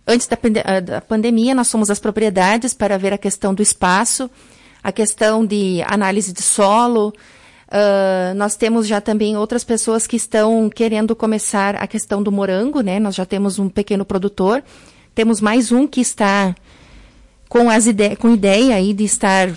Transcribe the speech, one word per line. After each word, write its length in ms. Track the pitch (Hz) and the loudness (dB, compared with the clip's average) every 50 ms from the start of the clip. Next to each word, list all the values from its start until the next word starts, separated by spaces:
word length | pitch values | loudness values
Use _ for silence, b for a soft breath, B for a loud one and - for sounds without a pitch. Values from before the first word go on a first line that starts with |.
| _ - | _ 0
antes 180 | 233 240 - | 0 0 0
da 100 | - 247 | -2 -4
pande-, 280 | - - 233 214 214 - | -2 -2 0 0 0 -2
ah, 140 | - 190 190 | -2 -2 -2
da 200 | 180 190 104 131 | -2 -4 -8 -8
pandemia, 540 | - _ 226 220 214 240 233 220 226 254 269 | -6 _ -4 -2 0 0 0 2 2 2 0
nós 180 | 254 240 - | 0 0 0
fomos 200 | - 226 214 196 | 0 -2 0 0
às 80 | 208 - | -2 -2
propriedades 720 | - 214 208 220 220 214 185 190 180 190 214 233 240 247 - | -4 -4 -2 0 -2 0 0 2 2 2 2 0 -2 -4 -4
para 240 | - 220 202 202 190 | -4 -2 -2 -2 -2
ver 160 | 190 196 202 | -2 -2 -4
a 60 | 196 | -2
questão 340 | - 196 - - - 196 196 | -4 -6 -6 -4 -2 -2 -2
do 80 | 190 | 0
espaço, 680 | 208 - - - 196 180 180 196 240 - - - 262 247 b b b b b b b b b b | 0 -2 0 0 0 2 2 2 0 0 -2 -4 -6 -8 b b b b b b b b b b
a 100 | b 208 | b -6
questão 540 | 196 - 214 208 - - 220 214 220 220 226 | -4 -2 -2 -2 -2 0 0 2 2 2 0
de 380 | 196 208 208 196 190 185 170 - | 0 0 0 0 0 -2 -2 -2
análise 480 | - 196 214 202 190 190 208 - 185 180 | -2 -2 0 0 0 0 -2 -2 -4 -6
de 80 | - | -4
solo. 720 | - - - - 202 196 208 226 240 247 240 220 208 214 208 B B B B B B B B B B _ | -4 -2 0 2 2 4 4 4 2 2 2 0 0 0 -4 B B B B B B B B B B _
Ah, 640 | - 202 208 202 196 196 196 190 190 185 180 180 190 | -2 0 2 2 2 2 2 0 0 0 -2 -2 -2
nós 200 | 202 202 208 - | -2 -2 -2 -2
temos 320 | - 233 220 226 233 220 208 | -2 0 0 2 0 0 0
já 120 | 214 202 | -2 -2
também 380 | 208 233 214 214 214 208 214 208 | 0 0 0 0 0 0 0 -2
outras 260 | 214 214 247 240 - | -2 -2 -4 -4 -2
pessoas 440 | - 233 220 - 226 226 226 - - | -2 -4 -2 0 -2 -2 -2 -2 -2
que 80 | - | -4
estão 560 | 233 - - - 220 214 220 226 226 220 208 | -4 -4 -2 0 0 2 2 2 2 0 -2
querendo 440 | - - 226 226 220 214 220 220 226 | -2 -2 -2 -2 0 0 -2 -2 -2
começar 600 | - 233 220 220 208 - - - 202 196 202 202 | -2 -2 -2 -2 -2 -4 -2 -2 -2 0 -2 -2
a 100 | - - | -4 -6
questão 380 | 196 - 214 - - 208 202 208 | -6 -6 -8 -6 -4 -4 -2 -2
do 80 | 214 | -2
morango, 500 | 196 202 202 190 185 190 226 277 294 294 | -2 -2 -2 -2 -2 -2 -2 -2 -2 -2
né? 180 | 220 190 180 208 | -2 -2 -2 -2
Nós 140 | 220 202 185 | -2 -2 -2
já 140 | - 185 - | -4 -6 -4
temos 320 | 202 190 202 202 185 202 | -4 -2 -2 -2 -2 -2
um 100 | 196 190 | -4 -4
pequeno 340 | - 214 208 - 214 202 196 | -2 -4 -4 -2 -2 -4 -4
produtor, 600 | - 196 190 185 202 202 - 185 190 226 285 - B B B B B B B B B _ | -4 -4 -2 -2 -4 -2 -2 0 0 0 -2 -4 B B B B B B B B B _
temos 260 | 220 226 226 226 202 | -2 0 0 0 2
mais 320 | 214 208 220 254 233 - | 0 2 2 2 2 2
um 140 | 240 247 285 | 2 2 2
que 160 | 285 - 254 | 2 0 -2
está 540 | 240 - - - 214 196 196 202 196 185 185 b b b b b b b b b b b b b b b b b _ - | -2 -2 -2 0 0 2 2 2 0 0 -2 b b b b b b b b b b b b b b b b b _ -2
com 180 | - 240 240 233 | 2 2 4 4
as 200 | 220 220 214 240 | 4 4 2 2
ide-, 280 | 220 196 208 208 208 | 2 2 0 0 0
com 140 | - - 233 | 0 2 4
ideia 460 | 233 208 190 196 196 214 254 269 226 | 4 4 4 4 4 4 4 4 4
aí 180 | 190 185 202 208 | 2 2 0 0
de 100 | 196 214 | 0 -2
estar, 460 | 196 - - - 196 190 190 185 185 165 | -2 -2 0 0 2 2 2 2 0 -2